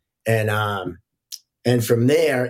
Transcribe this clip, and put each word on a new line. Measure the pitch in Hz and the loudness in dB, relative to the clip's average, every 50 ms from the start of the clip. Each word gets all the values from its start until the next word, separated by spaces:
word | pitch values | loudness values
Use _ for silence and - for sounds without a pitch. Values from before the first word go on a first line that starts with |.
| _ _ _ _ - | _ _ _ _ -4
And, | 110 113 110 107 107 | -2 0 0 0 0
um, | 104 107 107 104 101 98 92 90 87 - _ _ _ _ _ _ - - _ _ _ _ - | -2 -2 -2 -2 -4 -6 -6 -8 -12 -14 _ _ _ _ _ _ -20 -20 _ _ _ _ 0
and | 120 127 117 110 | 0 2 2 2
from | - 120 117 120 | 2 0 2 2
there, | 127 147 165 165 151 135 127 123 120 | 4 2 4 2 2 0 0 -2 -4